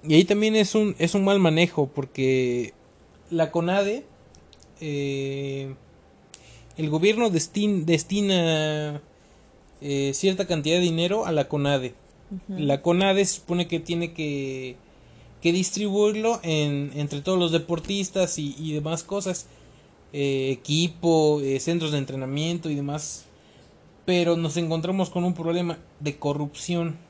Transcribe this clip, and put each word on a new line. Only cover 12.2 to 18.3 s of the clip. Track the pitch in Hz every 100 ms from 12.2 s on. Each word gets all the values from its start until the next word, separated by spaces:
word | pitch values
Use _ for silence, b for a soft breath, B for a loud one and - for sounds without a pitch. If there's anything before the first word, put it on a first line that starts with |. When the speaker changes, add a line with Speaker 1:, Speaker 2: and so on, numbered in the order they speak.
| -
Speaker 2:
Ujú. | 190 - 185
Speaker 1:
La | 147 139
conade | 170 175 196 190 190
se | -
supone | - 175 175
que | 165
tiene | 170 170 170
que, | 170 151 143 135 131 131 127 B B B B B -
que | 170
distribuirlo | 180 185 - 208 196 208 214 220 233
en, | 170 156 147 143 143 139
entre | 143 143
todos | 143 185
los | 170
deportistas | 165 165 170 - 202 190 196 180